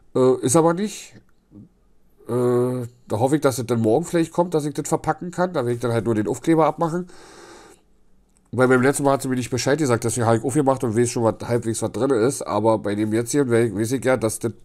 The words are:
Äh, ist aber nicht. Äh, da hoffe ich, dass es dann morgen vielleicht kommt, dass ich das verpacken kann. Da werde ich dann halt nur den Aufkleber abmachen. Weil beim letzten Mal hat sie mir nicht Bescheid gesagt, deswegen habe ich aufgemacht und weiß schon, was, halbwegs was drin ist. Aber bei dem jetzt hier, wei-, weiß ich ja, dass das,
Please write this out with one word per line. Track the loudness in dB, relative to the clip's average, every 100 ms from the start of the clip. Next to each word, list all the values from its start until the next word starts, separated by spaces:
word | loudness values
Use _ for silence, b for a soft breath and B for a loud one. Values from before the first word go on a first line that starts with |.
| _ 2
Äh, | 4 4
ist | 2 4
aber | 4
nicht. | 0 -4 -8 -18 -20 _ _ _ -20 -20 _ _ _ _ _ -4
Äh, | 0 2 2 0 -2 -8 _ -6
da | -2
hoffe | 0 2
ich, |
dass | 0 -2
es | -2
dann | 0
morgen | 4 2 2
vielleicht | -2 0
kommt, | 0 0
dass | 0 -2
ich |
das | -6 -4
verpacken | -4 -2 -4 -6
kann. | -4 -2
Da | -2
werde | -2
ich | -2
dann | 0
halt | 0 0
nur | 0
den | 0
Aufkleber | -2 0 2 2
abmachen. | 0 -4 -4 -8 B B B B B B B _ _ _ _ _ _ _
Weil | 0 4
beim | 4
letzten | 4 2
Mal | 0
hat | 0
sie | -2
mir | -4
nicht | -4
Bescheid | -4 -2 0
gesagt, | 0 0
deswegen | -2 0 2
habe | 2
ich |
aufgemacht | 0 0 2 0
und | 0 0
weiß | 0
schon, | 2
was, | 0 -2 -4
halbwegs | -4 -2 -4
was | -4
drin | -2 0
ist. | 2 0 -2
Aber | -4 0 2 0
bei | -2 -2
dem | 0
jetzt | -2 0
hier, | 0 2
wei-, | 2 2
weiß | -2 -2
ich | -2
ja, | 0 0
dass | 0 -2
das, | -8 -8